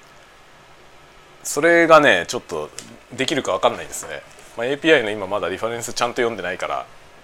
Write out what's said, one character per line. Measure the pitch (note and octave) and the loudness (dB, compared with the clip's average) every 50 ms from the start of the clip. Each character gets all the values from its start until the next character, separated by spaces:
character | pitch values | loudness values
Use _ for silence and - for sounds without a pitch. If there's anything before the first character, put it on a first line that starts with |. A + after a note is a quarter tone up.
| - - - - - - - - - - - - - - - - - - - - - - - - - - - - - | -20 -20 -20 -20 -20 -20 -20 -20 -20 -20 -20 -20 -20 -20 -20 -20 -20 -20 -20 -20 -20 -20 -20 -20 -20 -20 -20 -16 -12
そ | - - D3 | -8 -2 0
れ | D#3 E3+ E3+ E3+ E3+ | 2 4 4 6 8
が | D#3 D#3+ D3+ | 8 8 8
ね、 | D3 B2 G2 F2 E2 | 8 6 4 4 2
ち | - - | -2 -8
ょ | A2 | -10
っ | |
と | - - E2+ D2+ D2+ D2 - - - - - - - - C3+ | -10 -8 -8 -8 -8 -10 -14 -18 -20 -20 -20 -20 -20 -12 -8
で | B2+ C3 | -6 -4
き | - D#3+ | -4 -4
る | C3 - | -4 -2
か | F#2+ F2+ | -2 -2
分 | - | 0
か | - A#2 | 0 -2
ん | - | -2
な | E2+ D#2+ | -4 -8
い | |
で | - - | -12 -12
す | - - D#2+ | -12 -12 -12
ね。 | D2+ C#2+ - - - - - - - | -14 -14 -14 -18 -20 -20 -20 -16 -10
ま | A2+ A#2 | -8 -6
あ、 | |
エ | C3 C#3+ | -6 -4
ー | |
ピ | C#3 E3 D#3+ | 0 2 4
ー | D#3 | 4
ア | C3 | 4
イ | A2+ | 4
の | G2+ | 0
今 | G#2+ G#2+ F#2+ | -4 -6 -6
ま | F#2 G2+ G2+ | -6 -4 -4
だ | F2+ | -4
リ | E2+ F#2+ | -4 -4
フ | - A2 | -4 -6
ァ | A2+ | -6
レ | A#2+ | -6
ン | A#2+ A2+ | -8 -8
ス | B2 G#2 | -8 -4
ち | - | -4
ゃ | A#2+ | -4
ん | A#2+ | -2
と | A2+ | -2
読 | C3 A#2+ A2+ | -2 -2 -2
ん | A2+ | -4
で | F#2+ F2+ | -6 -8
な | F2+ | -8
い | F#2 | -8
か | - D#2 | -8 -6
ら、 | D2 C#2+ B1+ - - - - - - - - | -6 -6 -8 -8 -12 -18 -20 -20 -20 -20 -20